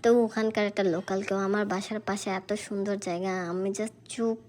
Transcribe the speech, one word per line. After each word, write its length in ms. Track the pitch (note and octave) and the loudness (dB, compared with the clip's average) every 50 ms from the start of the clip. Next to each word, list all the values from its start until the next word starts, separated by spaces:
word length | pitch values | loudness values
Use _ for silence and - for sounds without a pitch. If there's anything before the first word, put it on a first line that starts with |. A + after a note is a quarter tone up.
| - | 8
তো 200 | A#3 A#3 A#3+ A#3 | 8 8 8 6
ওখানকার 420 | A3 - A3 A3 A3 A3 A3 G#3 | 4 2 0 0 2 2 2 0
একটা 180 | G3+ G3+ - G3 | 0 2 2 2
লোকাল 380 | F#3+ D#3+ F3 G3 - G3 F#3+ | 2 2 0 -2 -2 -2 -2
কেউ, 160 | G3+ - G3 | -2 -2 -2
আমার 280 | G3 G3 G3 G3+ G#3 G#3+ | 0 0 0 2 0 0
বাসার 340 | G3+ F#3+ F#3+ G3+ - A3 G#3+ | 0 -2 -4 -4 -4 -6 -6
পাশে 300 | - - A#3 G#3 - G#3+ | -4 -4 -4 -4 -2 -4
এত 240 | F#3+ F#3+ F#3+ - G#3 | -4 -4 -2 -4 -4
সুন্দর 440 | G#3+ - - G#3+ G3 G3 G3+ G3+ | -4 -4 -6 -4 -4 -2 -2 -2
জায়গা, 520 | G3 - F3+ F3 F3 F#3 F#3+ F#3 F#3 F3 E3+ | -4 -2 -4 -4 -2 -2 -2 -2 -2 -4 -2
আমি 200 | F3 F#3 F#3+ G3 | -2 -2 0 -2
just 180 | G3 G3 G#3+ A3+ - - - | -2 -2 -4 -6 -6 -12 -18
চুপ 300 | - - - A3+ A3+ A3+ A3 - | -14 -4 -2 0 0 0 -2 -6